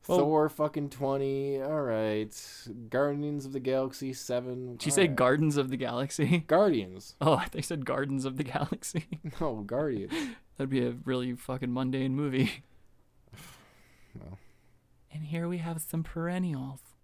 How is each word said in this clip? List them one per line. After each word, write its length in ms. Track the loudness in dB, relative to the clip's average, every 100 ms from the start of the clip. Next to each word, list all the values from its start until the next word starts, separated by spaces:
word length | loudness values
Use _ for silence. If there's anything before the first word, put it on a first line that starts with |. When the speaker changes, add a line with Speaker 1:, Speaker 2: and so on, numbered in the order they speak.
| 2
Speaker 1:
Well 120 | 4
Speaker 2:
Thor 280 | 6 4 4
fucking 420 | 2 -2 -2 -6
twenty. 720 | -2 -2 0 0 0 -2 -2
All 200 | -2 -2
right. 520 | 0 0 2 0 -2 -8 -16 -16 -14 -12 -4
Guardians 560 | 0 2 0 -2 -4 -4
of 60 |
the 80 | -4
Galaxy 540 | 0 0 0 -4 -6
seven. 640 | -6 -2 -2 -2 -6 -8 -4
Speaker 1:
Did 80 | 0
you 60 |
say 100 | 4
Speaker 2:
All 60 | 4
right. 80 | 6
Speaker 1:
Gardens 400 | 6 6 4 4
of 120 | 0
the 60 | 0
Galaxy? 640 | -2 -2 -4 0 4 4
<laughs> 80 | 6
Speaker 2:
Guardians. 680 | 6 6 4 0 -8 -16 0
Speaker 1:
Oh, 140 | 4
I 100 | 4 2
thought 100 | -6
you 60 |
said 240 | -4 -4 -2
Gardens 380 | -2 0 0 -2
of 120 | -2
the 60 |
Galaxy. 600 | -4 -2 -2 -4 -4 -6 -4 -8
<laughs> 180 | -8 -4
Speaker 2:
No, 140 | -2 -2 -2
Guardians. 480 | -2 0 -2 -2 -4 -4 -8 _ -8
Speaker 1:
That'd 140 | 0
be 160 | 2 0
a 100 | -2
really 300 | -2 -2 -2
fucking 400 | -6 -6 -4 -2
mundane 420 | 0 2 2 2 2
movie. 480 | 2 4 2 0 -14 -20 -20 _ _ _ _
<laughs> 100 | -20 -20 -20 -20 -20 -20 _ -20 -16
Speaker 2:
Well. 180 | -14 -16 -20 -20 _ _ _ _ _
Speaker 1:
And 120 | -12 -6
here 220 | -4 -2
we 100 | -2
have 220 | -4 -6
some 220 | -4 -4
perennials. 760 | -4 -4 -2 0 0 -2 -6 -10 -18 _